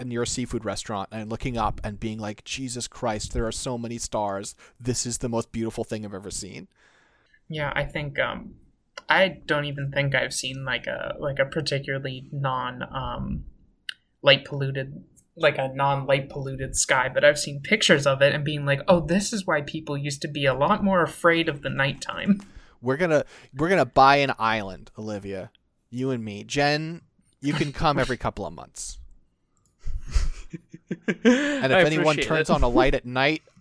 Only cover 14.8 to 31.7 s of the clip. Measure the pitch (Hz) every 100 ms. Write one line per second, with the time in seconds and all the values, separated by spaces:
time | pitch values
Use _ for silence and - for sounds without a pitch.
14.8 | 135 147 - _ _ - 156 139 135 135
15.8 | 139 139 135 139 139 143 135 135 131 -
16.8 | - 135 127 135 147 143 - 143 - 214
17.8 | - 156 139 135 139 143 143 147 143 139
18.8 | - 180 156 185 202 214 185 151 143 160
19.8 | - 143 147 139 156 147 139 131 151 208
20.8 | 202 185 156 - 170 165 160 139 131 135
21.8 | 139 - - 87 180 202 - - - _
22.8 | 123 135 175 147 - - - 135 160 190
23.8 | 123 - 135 143 139 120 110 110 98 92
24.8 | 104 - 107 104 98 95 98 _ _ _
25.8 | _ 120 131 123 110 101 107 139 143 151
26.8 | 160 170 - _ _ _ 139 147 151 -
27.8 | 160 139 123 123 - 104 90 82 60 -
28.8 | - - - - _ _ _ _ _ _
29.8 | - - - - - - - 165 - -
30.8 | - 175 - 185 226 247 294 285 226